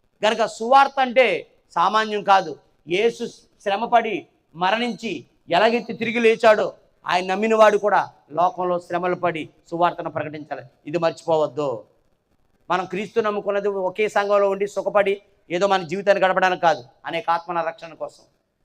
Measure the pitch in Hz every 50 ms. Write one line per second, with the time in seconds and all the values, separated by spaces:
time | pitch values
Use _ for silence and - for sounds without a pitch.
0 | _ _ _ _ 196 214 233 220 220 208 - - 220 233 262 269 277 269 - 277
1 | 262 254 226 262 254 214 175 139 - - _ _ _ _ - 175 170 190 208 220
2 | 220 220 208 208 180 202 196 196 180 156 135 - _ _ _ _ _ 151 170 196
3 | 220 233 233 - 233 - - - _ _ _ _ - 208 196 208 233 214 240 233
4 | 214 - - 139 - _ _ _ _ _ _ 160 180 185 208 226 240 240 208 -
5 | 226 220 170 127 120 _ _ _ _ - 160 180 208 233 233 240 - - 233 -
6 | 226 226 220 240 233 220 226 226 - 220 214 208 196 156 - - _ _ _ _
7 | _ - 165 185 190 185 185 202 214 226 220 220 214 214 208 202 190 208 190 170
8 | 143 - - _ _ _ 143 160 175 180 180 175 185 180 180 175 175 - 175 175
9 | 180 180 175 - 175 175 160 160 143 - _ _ _ - 170 165 175 175 165 175
10 | 170 165 151 160 151 151 147 160 147 - 143 131 123 131 _ _ _ 156 151 170
11 | 170 165 156 - - 165 165 156 151 139 131 147 147 139 120 110 - _ _ _
12 | _ _ _ _ _ _ _ _ _ _ _ _ _ - 170 185 185 180 - 185
13 | 214 185 - 233 220 214 208 202 185 196 202 202 196 208 202 196 185 180 180 -
14 | 214 196 - 202 202 202 208 202 202 196 190 190 202 196 - 196 185 196 175 202
15 | 202 190 196 202 - _ _ _ _ _ 160 180 196 196 190 190 180 143 175 196
16 | 190 202 196 196 180 185 185 190 185 185 180 151 175 170 151 131 123 - _ _
17 | - 147 165 165 160 165 170 170 - 180 175 170 160 165 165 - 165 165 156 -
18 | 151 143 - _ _ _ _ _ _ _ _ _ _